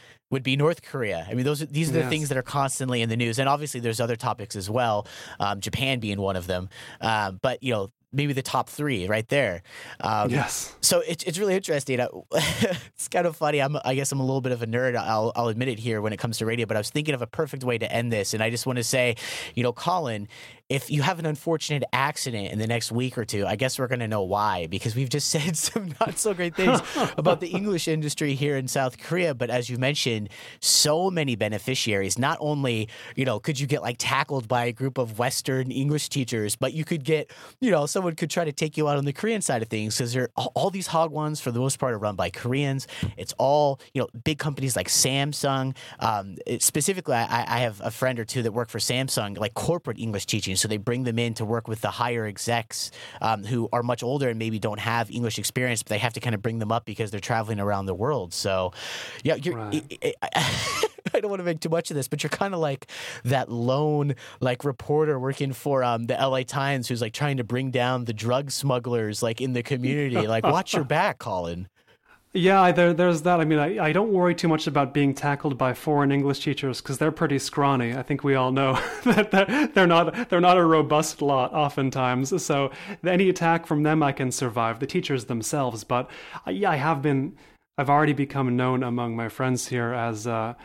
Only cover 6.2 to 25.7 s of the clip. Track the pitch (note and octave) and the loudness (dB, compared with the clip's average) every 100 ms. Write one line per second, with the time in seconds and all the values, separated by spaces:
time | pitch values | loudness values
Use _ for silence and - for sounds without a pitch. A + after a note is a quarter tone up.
6.2 | G2 F#2+ F2+ F#2 F#2+ - - - A2+ A2 | -2 -2 -2 -4 -4 -12 -20 -4 0 0
7.2 | G2+ F#2 C3 B2 C3 A2 G2 _ _ C3 | -2 -2 -2 -2 -2 -2 -2 _ _ -2
8.2 | D3 C3+ - C3 A#2 - D3 A#2 F2+ G#2+ | 0 -2 -2 -2 -4 -6 -2 -2 0 -2
9.2 | A2 C#3+ A#2 E2+ - - - - F#2+ G#2+ | 0 0 0 -2 -12 -18 -18 -6 -2 0
10.2 | G#2 B2 - - - - - F3+ D#3+ E3 | 2 0 -2 -6 -8 -2 2 2 2 -4
11.2 | F3+ E3 G#3 F#3+ - D3 C#3 B2 A#2+ F2+ | -6 -2 0 0 0 -2 0 -2 -2 -4
12.2 | - D#3 D#3 A#2+ G#3 F3 - - - F#3 | -2 0 0 0 0 0 -8 -12 -2 0
13.2 | F3 D#3+ D3+ D3+ C#3 D3 - C3+ C#3 C#3 | 0 2 0 2 2 0 -2 -2 0 0
14.2 | C3 C3+ B2+ A#2+ A2+ A#2+ B2+ A#2+ F2+ A2 | 0 0 0 -2 -2 0 0 0 0 2
15.2 | A2+ A2+ A#2+ A2 C3 A2 A#2 A2 G#2+ G2+ | 2 0 0 0 -2 -2 -2 -2 -2 -2
16.2 | A#2 A2 A2 A#2 G#2+ A2 G#2 D3+ D3+ C3+ | -4 -2 -2 -2 0 -2 -2 -4 -2 -2
17.2 | A#2 - D3+ C#3 B2+ A#2 A2 A#2 A#2+ A2+ | -4 -4 -4 -2 -2 -2 -2 -2 0 0
18.2 | F#2+ A2 A2+ A#2 C3 B2 A2+ C3 B2 A#2+ | 0 0 0 0 -2 -2 0 2 2 0
19.2 | - - - - A#2+ A#2 - F3+ C#3 G#2+ | -6 -10 -6 -2 -2 0 -2 0 -2 -6
20.2 | G#2 - - - _ C3+ - D3 C#3 F3+ | -8 -14 -20 -20 _ -4 0 0 0 0
21.2 | D#3+ D3+ - D#3+ - D3 A#2 B2 C#3 - | -4 -4 -2 -2 -2 -2 0 0 0 -2
22.2 | C3+ A2+ G2 G#2 A2+ A#2 A2+ A2+ B2+ B2 | -4 -4 -4 -2 -2 -2 -2 -2 -2 -2
23.2 | G#2+ G#2 F#2+ G#2 C3 - B2 B2 A2+ G#2+ | -4 -2 -2 0 0 0 -2 -2 -2 -2
24.2 | F#2 G2+ G#2 F#2 D#2+ F#2 A#2 A2+ C3+ D3 | 0 2 2 0 -2 -4 -2 -2 -2 -2
25.2 | - D#3+ D3+ D#3 - | 0 0 0 -2 -2